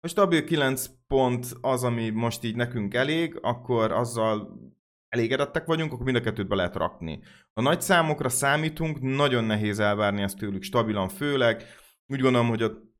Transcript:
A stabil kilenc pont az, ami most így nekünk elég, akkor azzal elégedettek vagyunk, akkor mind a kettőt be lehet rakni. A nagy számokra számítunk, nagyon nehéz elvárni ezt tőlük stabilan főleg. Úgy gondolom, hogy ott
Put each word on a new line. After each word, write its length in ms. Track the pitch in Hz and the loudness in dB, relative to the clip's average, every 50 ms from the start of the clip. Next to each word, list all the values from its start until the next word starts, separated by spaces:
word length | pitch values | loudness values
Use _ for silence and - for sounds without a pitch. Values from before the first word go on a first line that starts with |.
A 80 | - 170 | -8 -4
stabil 360 | - - 202 185 170 160 151 | 2 2 4 4 4 2 2
kilenc 420 | - 170 156 143 135 135 131 - - - _ _ | 2 2 2 2 2 0 -2 -6 -10 -12 _ _
pont 400 | _ 139 131 131 123 123 123 123 - - - | _ 4 4 4 4 2 -2 -4 -8 -12 -6
az, 240 | - 131 131 123 127 | -2 -2 0 0 0
ami 260 | 123 117 117 113 110 | -2 -2 -2 -2 -2
most 340 | 107 110 117 117 113 - - | -2 -2 -2 -2 -4 -4 -6
így 120 | 117 107 | -6 -2
nekünk 380 | 120 120 120 123 120 104 101 104 | -2 -4 -4 -2 -4 -6 -2 0
elég, 440 | 120 131 143 156 165 170 160 - - - | 0 0 2 0 0 -2 -2 -4 -4 -4
akkor 500 | 113 120 120 - - 127 113 110 110 - | -4 -4 -4 -4 -2 0 2 2 2 2
azzal 680 | 110 123 113 110 117 110 110 110 107 104 - - - 60 65 _ _ _ _ _ _ _ _ | 0 -2 -2 -2 0 0 0 0 -2 -4 -10 -14 -18 -20 -20 _ _ _ _ _ _ _ _
elégedettek 580 | - 120 113 110 131 131 143 139 - 165 156 | -2 -2 0 0 2 0 0 -2 -2 -6 -2
vagyunk, 260 | - 160 160 160 156 143 | 0 -2 0 0 -4 -6
akkor 120 | 113 120 | -4 -2
mind 120 | 131 127 | 0 0
a 40 | 120 | 0
kettőt 280 | - 110 101 107 101 90 | 0 0 -4 -4 -2 -2
be 60 | 101 | 0
lehet 220 | 98 90 87 - | 0 0 -2 -2
rakni. 440 | 95 87 - - - 82 80 78 - - - - - _ _ _ | -2 -4 -4 -4 -8 -10 -10 -10 -10 -14 -20 -20 -20 _ _ _
A 80 | - | 0
nagy 200 | 120 139 165 170 | 2 2 2 0
számokra 480 | - - 190 175 165 156 151 147 143 127 | 2 2 4 4 4 2 0 0 -2 -2
számítunk, 720 | 123 - - 139 143 151 156 160 156 - 165 160 151 135 | -2 0 2 2 2 2 0 -2 -2 -2 -4 -4 -4 -4
nagyon 440 | 127 131 135 139 147 143 127 120 113 | -4 -2 2 2 2 2 4 2 2
nehéz 340 | 110 107 107 107 107 104 104 | 2 0 0 0 0 0 2
elvárni 440 | 107 104 104 104 107 101 101 101 101 | 2 2 2 2 2 0 0 0 -2
ezt 160 | 98 98 - | -2 -4 -4
tőlük 240 | 107 104 98 95 95 | -6 -6 -6 -6 -8
stabilan 460 | - - 123 113 110 107 104 95 92 | -2 0 0 0 2 0 -2 -2 -2
főleg. 540 | - - 147 147 143 135 123 117 113 117 - - - - - _ _ _ _ | -4 -4 -2 -2 2 4 4 2 2 0 -6 -18 -20 -20 -20 _ _ _ _
Úgy 140 | _ 135 135 | _ -4 2
gondolom, 280 | 127 131 123 120 120 120 | 4 4 4 4 4 2
hogy 140 | 113 110 113 | 2 0 0
ott 200 | 110 110 - - _ _ | -2 -2 -6 -20 _ _